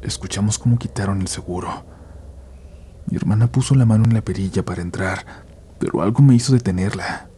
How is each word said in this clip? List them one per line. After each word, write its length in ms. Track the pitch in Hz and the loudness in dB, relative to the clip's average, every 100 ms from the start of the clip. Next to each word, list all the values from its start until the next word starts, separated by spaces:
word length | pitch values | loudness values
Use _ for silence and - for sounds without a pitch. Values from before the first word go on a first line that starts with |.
Escuchamos 560 | - - 98 - 104 107 | -8 -8 -8 -4 -2 0
cómo 200 | 120 120 | 0 0
quitaron 440 | - - 98 98 | -2 -6 -4 -2
el 60 | 92 | -4
seguro. 560 | - - 90 90 90 - - - - - - - - - - - - - | -8 -8 -8 -8 -10 -14 -20 -20 -20 -20 -20 -20 -20 -20 -20 -20 -14 -8
Mi 100 | - | -4
hermana 300 | - 107 120 | 0 2 2
puso 280 | 131 127 | 0 2
la 120 | 135 117 | 4 6
mano 180 | 110 | 4
en 80 | 110 | 4
la 100 | 113 | 2
perilla 400 | - 92 95 95 | 0 -4 -2 -4
para 200 | 92 87 | -4 -6
entrar, 420 | 87 - 92 90 - - - - - - | -6 -6 -6 -6 -10 -20 -20 -20 -20 -8
pero 240 | - - | -4 -2
algo 200 | 87 117 | -2 4
me 120 | 139 | 6
hizo 180 | 120 120 | 6 6
detenerla. 760 | 131 120 90 95 190 - - - | 2 2 -2 -2 -4 -8 -10 -12